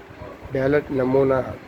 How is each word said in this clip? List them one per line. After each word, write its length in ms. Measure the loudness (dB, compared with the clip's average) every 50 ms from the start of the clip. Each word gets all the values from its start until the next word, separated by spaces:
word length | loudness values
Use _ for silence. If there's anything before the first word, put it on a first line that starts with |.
| -18 -18 -18 -16 -16 -16 -16 -16 -14 -6 -4
బ్యాలెట్ 340 | 0 2 2 2 2 0 0 -2 0
నమూనా 400 | 0 2 4 4 4 4 2 2 0 -4 -8 -12 -14